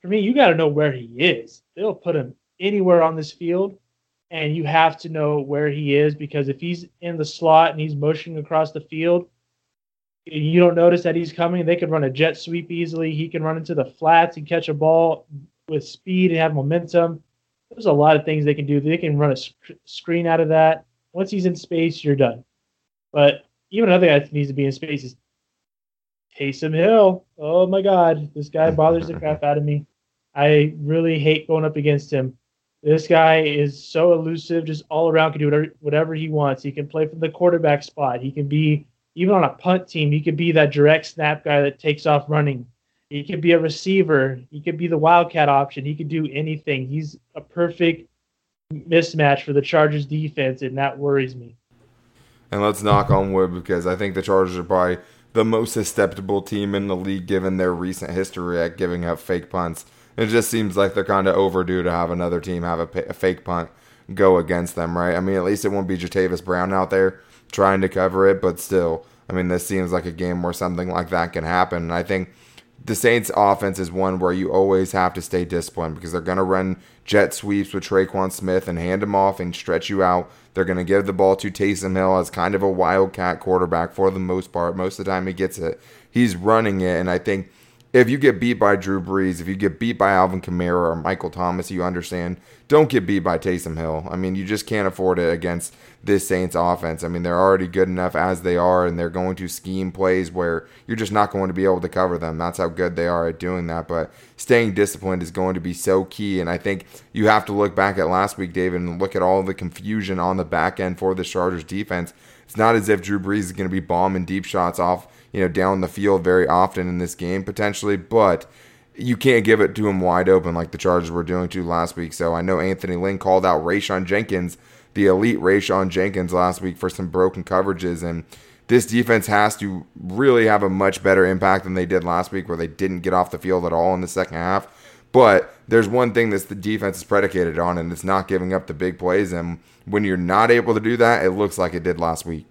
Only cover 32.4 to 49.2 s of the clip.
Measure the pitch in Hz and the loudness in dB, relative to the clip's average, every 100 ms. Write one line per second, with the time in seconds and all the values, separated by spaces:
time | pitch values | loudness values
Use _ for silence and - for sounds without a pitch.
32.4 | _ _ _ _ 151 156 156 165 160 160 | _ _ _ _ 2 2 4 6 8 6
33.4 | 156 147 143 135 - 165 170 170 160 165 | 2 0 -2 -4 -8 2 4 4 0 -8
34.4 | - 165 156 156 - 156 165 160 160 151 | -4 -4 -4 -8 -4 -2 2 4 2 2
35.4 | 147 147 156 - 151 147 160 160 160 151 | 0 0 -2 -6 -2 0 0 -4 -4 0
36.4 | 143 135 147 139 143 160 156 160 160 151 | 0 -2 -6 -8 -8 -4 -4 -2 -6 2
37.4 | 180 170 160 147 - - 139 123 131 139 | 4 4 4 2 -2 -4 -4 -2 -6 -6
38.4 | 143 147 156 151 - _ _ - 180 202 | -2 0 2 0 -2 _ _ -2 2 4
39.4 | 143 - 180 185 180 165 151 147 156 151 | 2 0 0 0 0 -2 0 0 0 -2
40.4 | 170 160 147 147 147 156 156 - 151 147 | 2 4 4 4 4 4 0 -4 -2 -2
41.4 | 156 147 143 139 156 147 160 147 147 151 | 0 2 0 -2 -4 -2 2 0 2 0
42.4 | 147 131 120 _ _ _ _ 147 147 165 | 0 -2 -10 _ _ _ _ -12 -8 -2
43.4 | 165 170 165 151 190 190 180 147 135 127 | 4 4 2 -4 0 2 4 2 2 -4
44.4 | 127 151 147 160 170 160 160 175 170 170 | -12 -10 -8 -4 -2 0 4 4 4 2
45.4 | 147 139 139 - 139 151 156 160 156 135 | 4 4 2 -4 -8 -8 -6 -4 -4 -4
46.4 | 156 156 151 139 131 147 151 - _ 151 | -6 -6 -4 -6 -4 -8 -8 -14 _ -20
47.4 | 147 - 170 170 170 165 - _ _ _ | -14 -4 -4 0 0 -2 -10 _ _ _
48.4 | _ _ _ 151 170 170 165 160 | _ _ _ -14 0 2 2 2